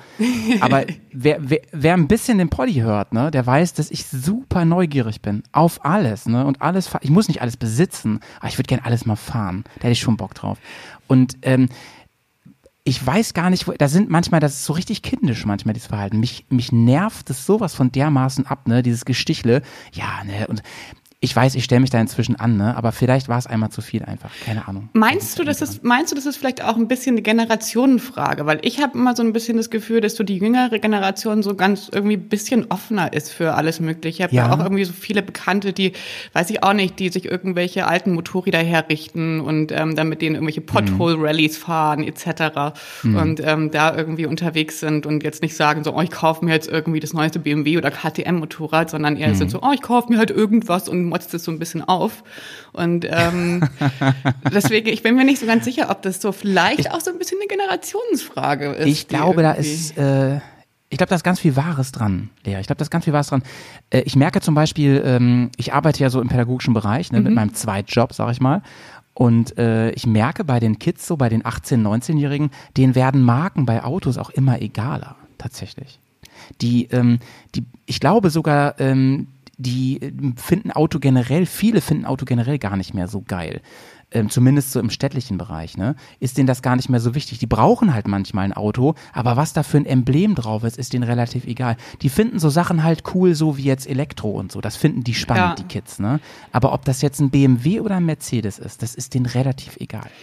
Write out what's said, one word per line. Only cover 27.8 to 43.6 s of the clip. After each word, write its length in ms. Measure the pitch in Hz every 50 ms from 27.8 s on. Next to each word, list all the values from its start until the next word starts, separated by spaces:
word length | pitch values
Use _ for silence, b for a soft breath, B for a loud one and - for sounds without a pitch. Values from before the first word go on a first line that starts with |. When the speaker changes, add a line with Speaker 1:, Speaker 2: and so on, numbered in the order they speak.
| 254 277 254 226 - - - - 143 - - - 147
Speaker 1:
Weil 140 | 151 156 156
ich 200 | - 240 - 277
hab 120 | 294 254 -
immer 220 | 240 247 254 240
so 60 | 240
ein 100 | 233 226
bisschen 240 | 214 226 226 - 226
das 140 | 226 220 226
Gefühl, 320 | - 220 220 - 226 226
dass 140 | 208 208 220
so 60 | -
die 140 | 214 190 196
jüngere 420 | 175 196 220 240 254 254 240 226 214
Generation 640 | 214 214 220 202 196 190 196 - - 226 214 214
so 120 | 196 202 202
ganz 340 | 185 185 196 202 190 - -
irgendwie 260 | - 202 202 208 208 190
ein 100 | - -
bisschen 380 | 214 208 - - 262 226 - -
offener 420 | 180 185 - - 220 196 165 - -
ist 180 | 151 - -
für 220 | - - 170 160 -
alles 260 | 143 151 160 160 -
Mögliche. 280 | 165 156 160 165 - 165 165 -
Ich 40 |
hab 100 | 185 170
Speaker 2:
Ja. 160 | 127 123 120 120
Speaker 1:
ja 40 |
auch 80 | - 151
irgendwie 240 | 170 190 196 196 196
so 80 | 180
viele 300 | 180 - - - 202 208
Bekannte, 500 | 190 - - - - 185 185 202 196 196
die, 220 | 185 - 190 185 180 B B B B B B B _
weiß 160 | 160 175 175
ich 120 | 214 -
auch 120 | - 196 202
nicht, 240 | 208 190 180 - -
die 100 | 190 180
sich 160 | - 190 175
irgendwelche 640 | - 180 180 185 190 180 175 180 180 - 196 180
alten 260 | - 165 175 - 202
Motorräder 460 | 175 165 175 - - 185 180 196 170 165
herrichten 800 | 165 170 170 160 156 - 156 151 - - - 165 160 160 160 160
und, 320 | 139 - 156 156 156 156
ähm, 240 | - 151 156 160 156
dann 140 | 151 160 160
mit 100 | 156 156
denen 140 | 165 156 156
irgendwelche 260 | - 160 156 156 175
Speaker 2:
Mhm. 60 | 160
Speaker 1:
Pothole-Rallies 880 | - - 208 202 196 190 190 175 170 165 156 156 151 151 156 156 151 156
fahren, 480 | - - - 165 160 156 151 151 151 151
et 140 | - 151 -
cetera. 560 | - 175 156 - 160 151 151 147 143 147 143 B B B B B
Speaker 2:
Mhm. 140 | B 117 107
Speaker 1:
Und, 240 | 165 160 160 156 156
ähm, 280 | 135 156 156 156